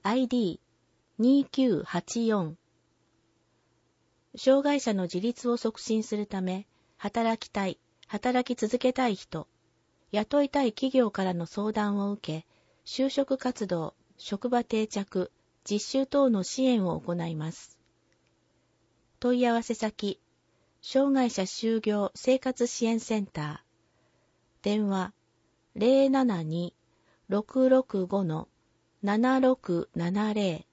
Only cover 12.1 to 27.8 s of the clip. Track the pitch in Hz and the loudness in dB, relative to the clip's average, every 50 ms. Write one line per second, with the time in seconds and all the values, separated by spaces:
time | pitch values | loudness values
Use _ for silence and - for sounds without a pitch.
12.1 | 202 202 - - 156 160 - _ _ _ _ _ _ _ _ - - - 262 269 | -4 -6 -6 -8 -8 -8 -10 _ _ _ _ _ _ _ _ -10 -2 -2 -2 0
13.1 | - 277 277 - 269 262 - 254 247 - 214 185 180 165 160 - _ _ _ _ | 0 -2 -2 -2 -2 -2 -2 -6 -4 -4 -4 -4 -4 -4 -4 -8 _ _ _ _
14.1 | _ _ - - 202 196 - 247 247 240 233 _ - 220 220 214 - 202 196 _ | _ _ -10 -8 -8 -6 -4 0 0 0 0 _ -2 -2 -2 -2 -4 -8 -8 _
15.1 | - 185 180 - _ _ _ _ _ _ _ - 208 208 - - - 269 269 269 | -4 -4 -4 -4 _ _ _ _ _ _ _ -4 -4 -4 -4 -2 -2 -2 -2 2
16.1 | - 285 277 262 226 196 180 - - - 262 262 247 220 190 175 160 160 - - | 2 2 4 4 2 0 -2 -4 -2 0 2 2 2 2 0 0 -2 -4 -4 -6
17.1 | 175 175 165 165 165 156 156 160 165 - - - _ _ _ _ _ _ _ _ | -4 -4 -4 -6 -6 -6 -6 -8 -8 -12 -20 -20 _ _ _ _ _ _ _ _
18.1 | _ _ _ _ _ _ _ _ _ _ _ _ _ _ _ _ _ _ _ _ | _ _ _ _ _ _ _ _ _ _ _ _ _ _ _ _ _ _ _ _
19.1 | _ _ - 247 247 247 247 240 233 233 226 - 226 - 226 214 - - - 202 | _ _ 0 2 2 4 4 2 2 0 0 -4 -4 -4 -4 -6 -4 -4 -6 -6
20.1 | - _ _ _ _ _ _ _ _ _ _ _ _ _ - - - 269 277 277 | -6 _ _ _ _ _ _ _ _ _ _ _ _ _ -16 0 2 2 4 4
21.1 | 269 269 254 233 - - 185 185 - - - 226 226 220 214 220 208 208 202 - | 4 4 2 2 0 -2 -4 -4 -4 -4 -2 0 0 0 0 0 0 0 0 -2
22.1 | _ - - 254 254 262 - 262 254 - 240 240 - - 233 226 233 226 - - | _ -2 2 2 2 2 2 -4 -2 -2 -2 -2 0 -2 0 0 0 -2 -2 -2
23.1 | 226 214 196 - _ 160 147 147 151 - _ _ _ _ _ _ _ _ _ _ | -2 -2 -2 -4 _ -8 -8 -8 -8 -12 _ _ _ _ _ _ _ _ _ _
24.1 | _ _ _ _ _ _ _ _ _ _ - 202 208 214 214 196 196 190 180 214 | _ _ _ _ _ _ _ _ _ _ -4 -2 0 0 0 0 0 -2 -2 -4
25.1 | _ _ _ _ _ _ _ _ _ _ _ _ _ - 208 247 269 269 277 269 | _ _ _ _ _ _ _ _ _ _ _ _ _ 2 4 4 6 6 6 4
26.1 | 262 269 262 240 202 170 165 156 156 170 175 175 _ _ _ _ _ _ _ _ | 4 4 2 2 0 0 -2 -4 -4 -4 -4 -6 _ _ _ _ _ _ _ _
27.1 | _ _ _ - 190 208 214 - - 262 262 262 262 262 | _ _ _ -2 -2 -2 -2 -2 2 4 6 6 6 4